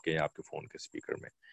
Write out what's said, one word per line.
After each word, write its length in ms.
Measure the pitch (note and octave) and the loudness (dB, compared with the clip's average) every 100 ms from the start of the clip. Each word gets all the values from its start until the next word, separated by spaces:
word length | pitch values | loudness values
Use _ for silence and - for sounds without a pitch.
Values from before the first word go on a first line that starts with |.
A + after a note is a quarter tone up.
| - | 4
के 60 | |
या 120 | D#2+ | 4
आपके 200 | D2 - | 4 0
phone 220 | - D#2 - | -8 -8 -8
के 140 | - | -10
speaker 360 | - - - - | -10 -8 -4 -4
में। 140 | - - - | -6 -18 -20